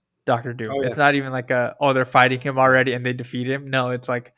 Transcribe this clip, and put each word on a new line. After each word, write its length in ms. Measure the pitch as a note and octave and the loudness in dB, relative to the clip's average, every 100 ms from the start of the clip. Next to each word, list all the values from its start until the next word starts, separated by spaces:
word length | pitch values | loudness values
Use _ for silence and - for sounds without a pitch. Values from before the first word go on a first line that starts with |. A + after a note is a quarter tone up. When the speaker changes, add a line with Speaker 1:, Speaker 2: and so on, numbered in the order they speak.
| _ _ - | _ _ -4
Speaker 1:
Doctor 280 | A#2+ A#2+ | -2 -4
Doom. 180 | A#2+ A2 | -10 -6
Speaker 2:
Oh, 80 | C#3 | -4
Speaker 1:
It's 160 | B2+ D3+ | -4 2
Speaker 2:
yeah. 80 | C#3+ | 2
Speaker 1:
not 100 | C#3+ | 2
even 160 | C3+ | -2
like 180 | C3 B2 | -6 -2
a, 260 | B2 A#2+ - | -2 -2 -2
"Oh, 140 | C#3+ | 0
they're 100 | C3 B2+ | 2 2
fighting 340 | C3+ B2+ B2+ | 4 4 2
him 180 | C#3+ C3 | -4 2
already 340 | C3 C3 B2+ | 4 4 2
and 120 | B2 B2 | -2 -4
they 80 | |
defeat 340 | B2 A#2+ B2 B2 | -6 -6 -6 -4
him." 220 | C#3 C#3 | -4 -4
No, 200 | C3 B2 | -2 -2
it's 180 | B2 B2 | -4 -4
like, 240 | B2 - | -6 -6